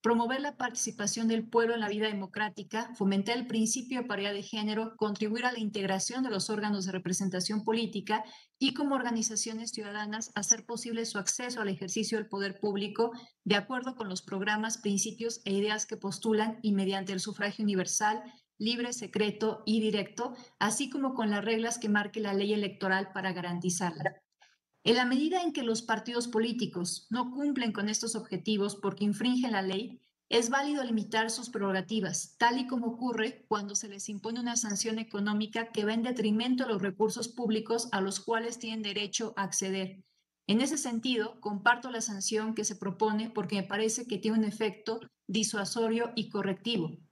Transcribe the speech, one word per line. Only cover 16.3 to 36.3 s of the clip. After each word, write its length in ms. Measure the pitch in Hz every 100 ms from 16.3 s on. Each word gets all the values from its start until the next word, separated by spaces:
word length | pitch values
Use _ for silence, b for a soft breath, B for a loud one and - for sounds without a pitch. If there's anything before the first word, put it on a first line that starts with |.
| 214 220 226
y 100 | 220
mediante 400 | 196 190 196 190
el 60 | 190
sufragio 460 | 196 208 202 202
universal, 580 | 214 196 180 - 214 214 - B _ _
libre, 360 | 214 240 240
secreto 720 | 240 202 208 208 208 220 220 -
y 140 | 220
directo, 560 | 214 208 196 - 240 B B B
así 300 | 302 - 269
como 220 | 294 269
con 160 | 262 214
las 140 | 208
reglas 320 | 214 226 226 233
que 120 | 220
marque 320 | 208 202 -
la 140 | 208
ley 180 | 196 202
electoral 580 | 214 202 196 196 190 196
para 200 | 196 190
garantizarla. 880 | 180 175 175 175 175 180 160 165 - _ _ b b _ _
En 100 | -
la 100 | 240
medida 380 | 247 262 302 359
en 100 | 349
que 120 | 294
los 180 | 240 226
partidos 460 | - 226 220 240 240
políticos 800 | 220 226 233 202 180 180 - -
no 200 | 240 254
cumplen 420 | 254 294 269 233
con 160 | 208 208
estos 260 | 220 226
objetivos 600 | 226 220 185 180 214 202 202
porque 280 | 202 -
infringen 480 | 208 202 240 254 247
la 80 | 208
ley, 400 | 190 190 240 - B _ _
es 180 | 233 233
válido 340 | 277 285 294
limitar 480 | 254 226 190 226 220
sus 200 | 226 240
prerrogativas, 840 | 214 196 190 185 220 185 180 - -
tal 200 | 233 247
y 80 | 254
como 200 | 254 240
ocurre 580 | - 254 214 220 - -
cuando 260 | 208 202
se 140 | 202 220
les 200 | 202 -
impone 320 | 208 220 233
una 160 | 240 240
sanción 420 | 220 196 226 220
económica 760 | 226 208 202 208 214 226 226
que 120 | 214
va 80 | 208
en 120 | 226
detrimento 600 | 233 247 214